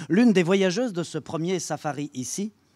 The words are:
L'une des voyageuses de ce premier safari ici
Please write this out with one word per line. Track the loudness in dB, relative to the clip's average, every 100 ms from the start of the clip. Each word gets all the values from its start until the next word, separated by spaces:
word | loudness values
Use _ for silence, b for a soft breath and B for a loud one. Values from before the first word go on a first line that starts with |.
| 0
L'une | 4 6
des | 6
voyageuses | 4 4 2 0 -4
de | -4
ce | -6 -8
premier | -8 -6 -4 -4
safari | -4 -6 -6 -6 -8
ici | -8 -8 -6 -8 -10 B